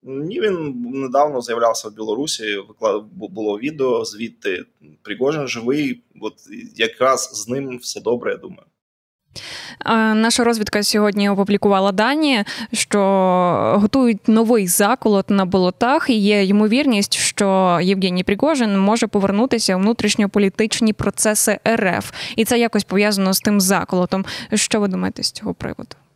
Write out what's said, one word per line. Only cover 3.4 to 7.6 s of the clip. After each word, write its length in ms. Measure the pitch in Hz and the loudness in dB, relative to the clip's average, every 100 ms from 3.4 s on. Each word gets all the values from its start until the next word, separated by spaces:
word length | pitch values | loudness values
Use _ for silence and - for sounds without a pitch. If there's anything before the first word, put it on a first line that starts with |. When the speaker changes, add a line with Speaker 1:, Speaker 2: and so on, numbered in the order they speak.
| 107 104 | -4 -4
Speaker 1:
відео, 460 | 131 156 131 117 | -6 -4 -2 -2
звідти 600 | 110 107 113 - 104 90 - _ - 76 | -4 -8 -12 -8 -6 -6 -8 _ -20 _
Пригожин 460 | - 104 131 156 135 | -14 -4 -2 -2 -6
живий, 540 | 117 117 143 143 120 _ - | -6 -4 -2 -2 -6 _ -14
от 140 | 107 - - 110 120 - | -14 -14 -20 -18 -18 -4
якраз 540 | 113 - 127 127 - | -4 0 0 0 -2
з 160 | 101 104 | -10 -8
ним 300 | 131 | -6